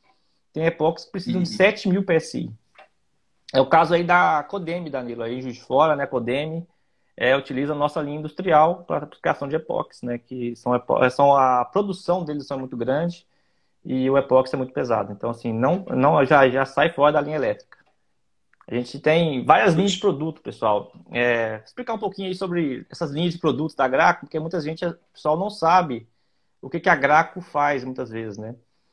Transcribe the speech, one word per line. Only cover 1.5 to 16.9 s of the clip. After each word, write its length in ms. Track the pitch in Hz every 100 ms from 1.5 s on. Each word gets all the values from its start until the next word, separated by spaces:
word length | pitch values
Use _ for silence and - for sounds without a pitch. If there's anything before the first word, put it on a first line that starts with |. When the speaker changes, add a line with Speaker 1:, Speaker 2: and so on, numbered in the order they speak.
| - 196 208 202
Speaker 1:
mil 160 | 185
P 100 | 190
S 240 | 160 - 127
I. 120 | 113 110 _ - - _ _ _ _ _ -
É 80 | 135
o 60 | 131
caso 280 | 160 165
aí 100 | 170
da 400 | 175 175 170 156 147
Codeme, 420 | 196 165 175 165
Danilo, 320 | 135 120 117
aí 160 | 113 127
em 40 |
Juiz 140 | 127 117
de 60 |
Fora, 340 | - 131 156 143
né? 100 | 143
Codeme. 600 | 127 117 131 156 165 170 _ _ _ _ -
É, 160 | 123 139
utiliza 360 | 135 131 143
a 40 | 147
nossa 240 | 147 165
linha 180 | 147 151
industrial 640 | 151 - 190 156 160 175
pra 140 | - 151
aplicação 500 | 147 - 156 151 139
de 80 | 156
epóxi, 500 | - - - - 123
né? 120 | 120
Que 360 | - 127 120
são 180 | 120 -
epó-, 340 | 123 - - 127
são, 260 | 123 143 139
a 280 | 131 123
produção 600 | 120 196 208 180 - 180
deles 220 | 160 147 131
são 140 | 135
muito 160 | 131 131
grande 500 | 117 139 175 170 _ _ _ _ _ _
e 240 | - 131 131
o 80 | 135
epóxi 380 | 135 131 131
é 40 | 139
muito 140 | 131
pesado. 400 | - 127 110 101
Então, 180 | 101 117
assim, 220 | 117 120
não, 320 | 113 127 180 190
não, 340 | 131 139 160
já, 240 | 131 151 131
já 160 | 131
sai 260 | 135 - 156